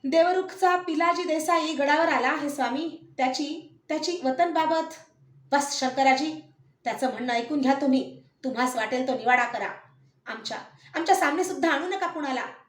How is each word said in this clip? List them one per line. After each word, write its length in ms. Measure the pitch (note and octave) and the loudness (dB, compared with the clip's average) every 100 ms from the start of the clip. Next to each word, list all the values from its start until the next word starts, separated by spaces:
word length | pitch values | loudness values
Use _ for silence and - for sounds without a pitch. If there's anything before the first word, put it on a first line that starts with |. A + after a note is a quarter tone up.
"देवरुखचा 720 | C4+ D#4+ E4+ F#4 F#4 - F#4 F4+ | 2 4 4 2 -2 0 2 2
पिलाजी 480 | F4 D#4 E4+ F4 | 0 2 2 2
देसाई 500 | D#4+ D#4 D#4+ E4 D#4 | 0 -2 2 0 0
गडावर 340 | C4+ C#4+ D4+ E4 | 0 2 4 4
आला 200 | C4+ B3 | 2 0
आहे 220 | D4+ C#4+ | 0 -4
स्वामी, 640 | C#4 A#3+ C4+ E4 - - - | -2 -2 -2 -6 -10 -16 -2
त्याची, 640 | C4 C4 D4+ E4 - _ _ | -2 -2 -6 -8 -12 _ _
त्याची 300 | D#4 F4 F4 | -4 -2 -2
वतनबाबत." 720 | C4 C4 E4+ D#4+ D#4+ D#4+ D#4+ - - _ _ _ _ | -2 0 2 2 2 0 -2 -10 -20 _ _ _ _
"बस 280 | C#4 - - | 0 0 -2
शंकराजी, 720 | B3+ C4+ C4+ C4 D#4 - - _ _ _ | -2 2 4 4 0 -6 -14 _ _ _
त्याचं 260 | B3 A#3+ B3+ | -8 -2 -2
म्हणणं 220 | - B3 | -2 -2
ऐकून 280 | A#3 A#3 D4 | -2 -2 0
घ्या 140 | B3+ | 2
तुम्ही, 480 | C4+ C#4+ C4 - - _ _ | 2 4 2 0 -12 _ _
तुम्हास 320 | C4 A3 B3 A#3 | -8 -2 -2 -2
वाटेल 320 | G#3+ B3+ C4 | -2 -2 -2
तो 60 | |
निवाडा 300 | B3 A3+ B3 | -2 2 2
करा. 240 | A#3+ A3 - - - _ _ _ - | 2 -4 -8 -10 -20 _ _ _ -14
आमच्या, 320 | A3 - A3 - _ - | -12 -10 -12 -12 _ -10
आमच्या 200 | D#4 E4+ | -4 2
सामने 300 | F#4+ D4+ D#4+ | 4 4 0
सुद्धा 260 | F4+ C4+ E4 | -4 0 0
आणू 180 | C#4+ F4 | 0 -2
नका 180 | F#4+ E4+ | -4 -4
कुणाला" 380 | E4 C#4 B3+ - - | -4 -4 -4 -6 -12